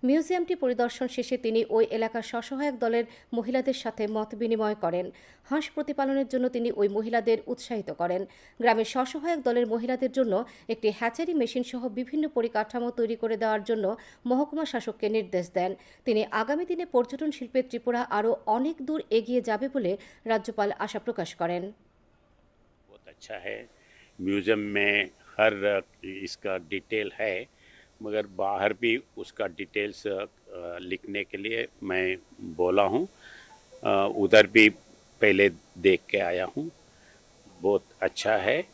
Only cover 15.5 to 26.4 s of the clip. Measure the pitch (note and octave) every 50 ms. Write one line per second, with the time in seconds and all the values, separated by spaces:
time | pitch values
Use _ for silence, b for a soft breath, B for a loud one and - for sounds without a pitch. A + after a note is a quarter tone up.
15.5 | _ F#3 F3 F#3 G3 b b b b b b - A3 G#3+ A3 - - G#3+ A3 A3+
16.5 | C#4+ D#4 F4+ F4 F4+ E4 F4+ F4 - B3 A#3+ A#3+ C4+ C4+ D#4 D4+ C#4+ - B3+ A#3
17.5 | - C4 B3+ B3+ - A#3+ A#3+ B3 A#3+ A#3+ A#3+ - - G#3 G#3 A3+ A#3 - - -
18.5 | G#3+ A#3+ C4 D4+ E4 - C4+ B3+ D#4 D#4 - - G#3+ A3+ G#3+ A3+ B3 B3 A#3 A#3
19.5 | G#3+ G#3 B3 C#4 C4+ C#4 A3 F3 F#3+ G3+ B B B B B A3+ A3+ A3 A3 -
20.5 | A3 - G#3 G3+ - - G3+ G#3+ - G#3+ - - A#3 - E3+ - - - E3+ E3+
21.5 | F3 F3 F3+ G3 A3 _ _ _ _ _ _ _ _ _ _ _ _ _ _ _
22.5 | _ _ _ _ _ _ _ _ G#2 G#2 _ - D#2+ _ - - A2 G2 F2 G2
23.5 | G#2+ G#2+ A#2+ A#2 _ b b b b b b b b - F2+ F#2 G2 G2+ F2+ G2
24.5 | A2 G#2 G#2 G#2 G2+ G2+ G2+ G2+ G2+ G#2 G2 - - _ - - - - G#2+ A2
25.5 | G#2+ G2 G2 G#2 G2+ G2 F2+ _ _ _ - F#2+ F#2+ F#2+ G2 F2+ - -